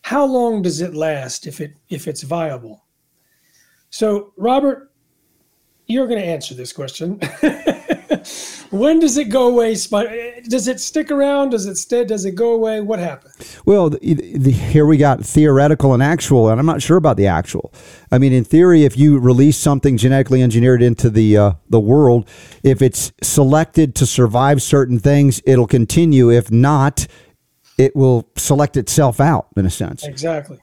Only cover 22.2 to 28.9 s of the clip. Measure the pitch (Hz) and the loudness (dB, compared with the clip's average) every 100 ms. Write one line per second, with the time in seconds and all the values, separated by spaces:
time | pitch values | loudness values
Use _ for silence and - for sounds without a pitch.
22.2 | - - - - 139 131 131 - - _ | -2 -20 -20 -2 0 2 0 0 -12 _
23.2 | - - 135 151 160 - 151 - 131 - | -4 0 2 2 0 0 0 0 -2 0
24.2 | 120 117 139 143 - 143 127 120 143 143 | 0 2 0 0 0 0 0 0 2 2
25.2 | 143 - - 127 117 131 113 - 170 135 | 2 0 0 2 2 0 0 0 2 4
26.2 | 120 120 113 113 139 147 139 - - - | 4 2 2 2 2 2 0 -4 -12 -16
27.2 | _ _ _ _ _ - 135 143 131 120 | _ _ _ _ _ 0 0 2 2 2
28.2 | - - - 143 143 135 104 | -2 -12 -2 0 0 -2 -2